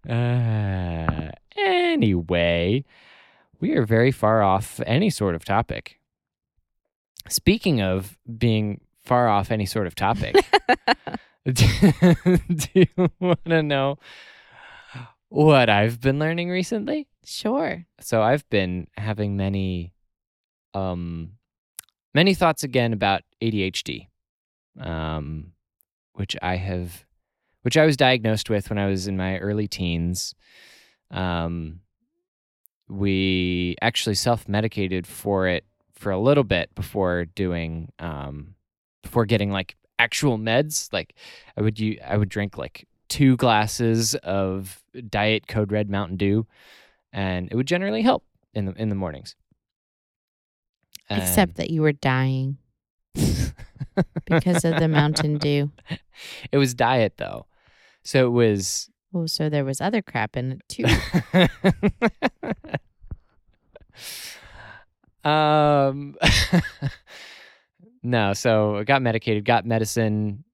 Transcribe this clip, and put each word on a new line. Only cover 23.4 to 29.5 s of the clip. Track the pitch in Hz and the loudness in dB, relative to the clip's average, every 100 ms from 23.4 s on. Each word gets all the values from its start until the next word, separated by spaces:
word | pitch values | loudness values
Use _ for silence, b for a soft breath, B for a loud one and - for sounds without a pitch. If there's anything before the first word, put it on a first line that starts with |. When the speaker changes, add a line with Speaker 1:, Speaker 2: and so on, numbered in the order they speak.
Speaker 1:
A | 113 | -2
D | 107 | 0
H | 95 - | -2 -4
D, | - 60 - _ _ _ _ _ _ - | -10 -12 -14 _ _ _ _ _ _ -14
um, | 85 80 80 78 73 78 82 _ _ _ _ _ _ | -8 -6 -4 -6 -6 -10 -12 _ _ _ _ _ _
which | - 98 - | -10 -8 -4
I | 90 92 | -4 -2
have, | 95 90 87 87 _ _ _ _ _ _ | -4 -4 -6 -12 _ _ _ _ _ _
which | 123 160 | 0 4
I | 156 | 4
was | 135 | 4
diagnosed | 131 127 110 107 - | 4 4 0 -2 0
with | 107 - | -2 -2
when | 104 | -2
I | 98 | 0
was | 95 98 | -2 -2
in | 95 | -4
my | 92 95 | -4 -4
early | 98 | -2